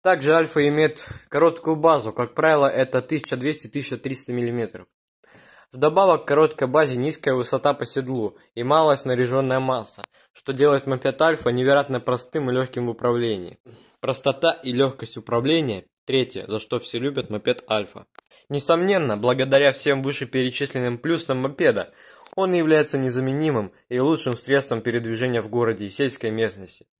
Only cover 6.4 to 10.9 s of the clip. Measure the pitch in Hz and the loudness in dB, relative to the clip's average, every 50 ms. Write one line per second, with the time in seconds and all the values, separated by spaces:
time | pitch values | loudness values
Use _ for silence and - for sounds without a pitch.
6.4 | 160 151 - - 139 127 131 156 156 135 127 120 131 156 151 - - 147 131 127 | 4 2 2 -2 -2 2 4 2 2 2 0 -2 -2 -4 -4 -2 -2 0 0 0
7.4 | 120 - - 127 - 147 139 139 139 - - 135 131 127 131 120 107 98 - - | 0 -2 -2 0 0 0 0 0 -4 -4 -4 -4 -4 -4 -4 -4 -4 -6 -8 -12
8.4 | _ _ _ 117 120 131 147 160 160 151 143 - - 131 127 120 127 120 127 135 | _ _ _ -6 0 2 4 4 4 4 2 2 0 -2 0 0 0 0 0 0
9.4 | 135 131 131 131 131 131 131 120 107 - - - - _ _ _ _ _ _ - | 0 0 0 0 0 -2 -2 -4 -6 -10 -16 -18 -18 _ _ _ _ _ _ -12
10.4 | _ - 135 127 143 147 139 135 - 135 | _ -8 0 4 4 6 6 4 2 -2